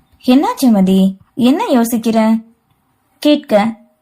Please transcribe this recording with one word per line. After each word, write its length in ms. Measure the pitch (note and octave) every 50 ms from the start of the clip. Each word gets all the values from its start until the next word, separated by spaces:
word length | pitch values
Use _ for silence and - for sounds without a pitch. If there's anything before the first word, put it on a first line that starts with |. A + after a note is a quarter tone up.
| _ _ _ _ -
"என்னாச்சு 440 | B3+ B3 C#4 E4+ A4 B4+ - C#4 B3
மதி? 280 | A3 G3 F#3+ F#3+ F#3+ F#3+ F#3+ F#3+ F#3+ - _ _ _
என்ன 300 | - A3+ B3 C#4+ F#4+ B4
யோசிக்கிற?" 520 | A4 D4 A#3+ A3+ A3+ B3 A3+ - A3+ A3 A3+ A3 A3 A3+ A3 - _ _ _ _ _ _ _ _ _ _ _ _ _ _ _
கேட்க, 400 | - G3 G3 - - - A3 G3+ G#3 A3+ A3+ - _ _ _ _